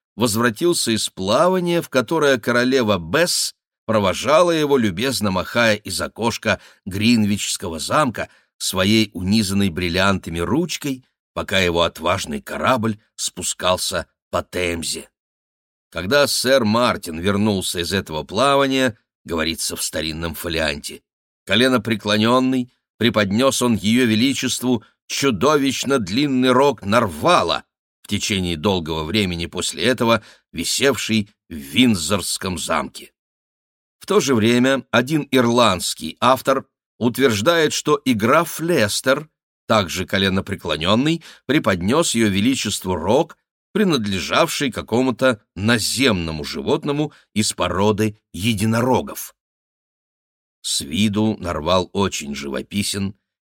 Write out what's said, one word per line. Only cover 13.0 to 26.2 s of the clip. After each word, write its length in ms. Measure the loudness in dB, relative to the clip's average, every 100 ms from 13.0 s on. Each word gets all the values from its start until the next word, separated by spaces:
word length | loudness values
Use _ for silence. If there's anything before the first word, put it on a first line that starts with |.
| _ -10
спускался 920 | -10 -8 -8 -4 -2 0 -2 -6 -8 _ _
по 140 | -6
Темзе. 640 | -4 -4 -4 -4 -6 -10 -12 _ _ _ _ _ _ _ _
Когда 360 | -8 0 2 2
сэр 360 | 0 2 2
Мартин 560 | 4 2 2 0 -6 -4
вернулся 600 | 0 2 0 0 -2 -4
из 140 | -2
этого 300 | -4 -4 -8
плавания, 760 | -6 0 2 2 2 0 0 -4 _ _ -8
говорится 500 | -4 -4 -4 -6 -6
в 80 |
старинном 500 | -8 -6 -6 -6 -8
фолианте, 680 | -8 -6 -4 -4 -6 -10 -16 _ _ _ _ -2
коленопреклоненный 1300 | 2 2 2 0 -4 0 2 4 2 2 -2 -4 _ _ -2
преподнес 640 | 0 2 0 2 2 2
он 140 | 0 0
ее 300 | 2 2 2
величеству 760 | 2 0 -2 -4 -2 -2 -2 -4 _ -10
чудовищно 920 | -2 -2 2 2 2 0 -2 -2 -2
длинный 520 | 0 0